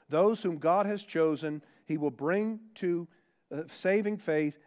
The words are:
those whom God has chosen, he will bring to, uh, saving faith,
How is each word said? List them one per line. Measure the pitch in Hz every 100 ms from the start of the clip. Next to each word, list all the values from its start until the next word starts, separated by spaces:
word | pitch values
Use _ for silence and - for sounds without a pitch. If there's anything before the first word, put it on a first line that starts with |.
| -
those | 151 202 220
whom | 190 156
God | 160 185 202
has | 208
chosen, | - 165 160 151 156 151 - _
he | - 156
will | 147
bring | 120 143 196 214 220 - -
to, | 185 175 170 _ _ _ -
uh, | 143 165
saving | - 185 202 208 208
faith, | - 156 151 -